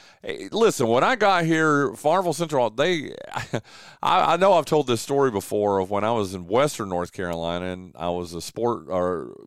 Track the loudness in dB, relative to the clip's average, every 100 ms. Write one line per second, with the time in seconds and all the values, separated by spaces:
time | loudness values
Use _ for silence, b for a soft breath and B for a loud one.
0 | B B -12 -10 -6 2 2 2 2 2
1 | 2 2 2 2 2 2 2 2 0 -2
2 | 0 2 0 -2 -2 0 0 0 0 0
3 | -6 -12 -10 -10 -6 -8 B B B B
4 | 0 2 4 4 4 4 4 2 2 0
5 | 0 2 2 0 -2 0 2 2 2 0
6 | 0 0 -2 -6 0 2 2 0 -4 -4
7 | -4 -6 -6 -4 -4 -4 -4 -8 -12 -8
8 | -4 -4 -6 -8 -10 -4 -2 -2 -4 -2
9 | 0 -2 -6 -14